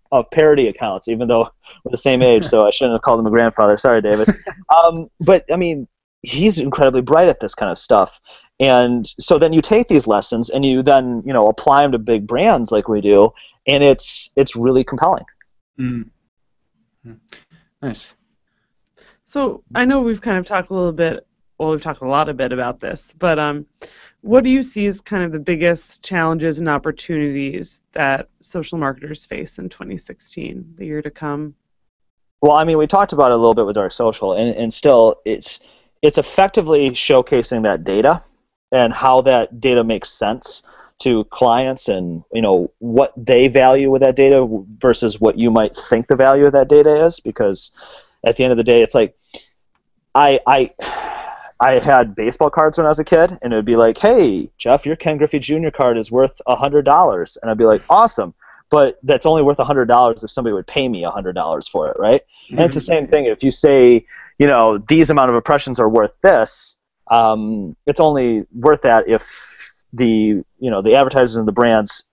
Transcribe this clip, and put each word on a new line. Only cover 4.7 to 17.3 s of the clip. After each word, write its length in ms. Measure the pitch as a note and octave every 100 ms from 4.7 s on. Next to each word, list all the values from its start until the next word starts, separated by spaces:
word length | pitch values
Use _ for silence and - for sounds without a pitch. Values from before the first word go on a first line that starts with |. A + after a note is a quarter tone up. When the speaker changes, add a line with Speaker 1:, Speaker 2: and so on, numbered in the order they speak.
| E3
Speaker 1:
Um, 240 | E3+ E3 D#3+ -
but, 240 | E3 F#3 -
I 60 | E3+
mean, 320 | F3 D3+ B2 _ _ _
he's 380 | - C#3+ G#3+ E3
incredibly 420 | C#3 D#3 C3+ B2+
bright 280 | B2+ D#3+ F3
at 100 | -
this 140 | G#2
kind 180 | - G2+
of 60 | E2+
stuff. 420 | - G#2+ F#2 - _ - _ -
And 460 | C3+ B2 B2 A#2+ G#2 -
so 200 | - D#3+
then 140 | D#3+
you 80 | D#3+
take 260 | - A3 A#3+
these 180 | D3+ A2
lessons 440 | G#2 - A#2 A#2
and 160 | C3+ C#3
you 160 | C3
then, 400 | C3 C3+ B2+ A#2
you 80 | B2
know, 140 | B2+ G#2+
apply 380 | G#2+ D3+ C#3
'em 80 | C#3+
to 60 | A#2
big 280 | A2 A2 G#2
brands 440 | A#2+ G#3+ D#3 A2
like 160 | G#2+ G#2+
we 120 | G#2
do, 320 | G2+ G2+ G#2+ - - _ -
and 160 | C#3
it's, 480 | C#3+ C3+ - - - C3+
it's 180 | C#3 A#2
really 260 | B2 C3
compelling. 400 | B2+ C3 F3 F#3 - _ _ _ _ -
Speaker 2:
Mm. 320 | B2+ A#2+ A2 _ _ _ _ _ _ _ _ _ A#2
Mm. 100 | A2 _